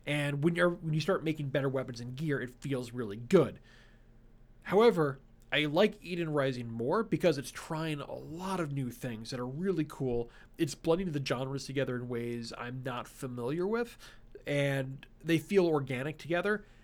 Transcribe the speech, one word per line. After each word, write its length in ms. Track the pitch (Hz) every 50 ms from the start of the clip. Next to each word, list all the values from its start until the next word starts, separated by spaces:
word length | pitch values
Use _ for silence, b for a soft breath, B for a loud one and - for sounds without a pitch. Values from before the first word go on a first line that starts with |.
| B
And 380 | 143 147 147 143 143 143 143 143
when 100 | 175 170
you're, 120 | 175 175 175
when 240 | 175 175 156 160
you 80 | 151 156
start 240 | 151 - 185 143 139
making 240 | 160 151 - 143 135
better 220 | 147 143 135 139
weapons 300 | 131 135 131 131 120 113
and 140 | 120 123 127
gear, 240 | 131 165 151 143 127
it 120 | 123 123 - -
feels 320 | - 139 135 127 127 113
really 240 | 117 123 120 101 101
good. 420 | 110 120 120 196 175 139 101 - - b b b b b b b b b b b b - - - - - - - - -
However, 560 | - 175 202 233 240 190 170 151 143 135 - - - - - - -
I 140 | - 147 151
like 320 | 147 143 175 214 214 214 -
Eden 280 | - 170 180 170 170 156
Rising 380 | 151 147 135 139 127 123 120 117
more 320 | 113 113 117 135 175 220
because 360 | 220 220 165 147 - 175 139 139
it's 120 | 135 -
trying 500 | - - - - 165 156 160 160 151 143
a 140 | - - 123
lot 460 | 123 135 143 151 175 185 190 190 180
of 120 | 170 143
new 180 | 139 139 131 120
things 400 | 113 - - 127 113 107 113 113
that 100 | 139 123
are 60 | 123
really 400 | 127 131 156 185 196 180 160 151 143
cool. 400 | - - 139 127 120 120 117 B B B B B - -
It's 160 | 165 139 -
blending 380 | - - 165 165 180 196 180
the 120 | 143 147 135
genres 400 | - 139 120 135 131 139 135 -
together 320 | - 135 139 131 131 123
in 120 | 123 123 120
ways 440 | 123 117 117 120 120 120 117 117 - -
I'm 240 | 240 240 131 131 127
not 220 | 135 123 123 110
familiar 600 | - - - 143 127 123 123 117 127 151 170 180
with, 300 | 202 220 233 240 233 - B B B B B B B - - -
and 600 | - 143 143 143 139 139 135 135 135 135 - - - - -
they 160 | - 156 165 156
feel 280 | 156 - 202 190 180
organic 520 | 170 156 147 135 131 131 123 135 156 151 -
together. 460 | - 143 170 175 180 202 214 208 b b b b